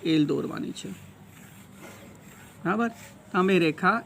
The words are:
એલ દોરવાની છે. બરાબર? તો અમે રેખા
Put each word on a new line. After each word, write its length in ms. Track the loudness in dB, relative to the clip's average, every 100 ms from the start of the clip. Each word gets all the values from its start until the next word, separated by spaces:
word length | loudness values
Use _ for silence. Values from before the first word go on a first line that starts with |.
| 2
એલ 100 | 2 2
દોરવાની 440 | 0 -4 -6 -8 -10
છે. 100 | -14 -14 -18 -20 -20 -20 -20 -20 -20 -20 -20 -20 -20 -20 -20 -20 -20 -8
બરાબર? 260 | -2 0 -2 -4 -20 -20 -4
તો 60 | 0
અમે 140 | 4 4 4
રેખા 300 | 2 2 0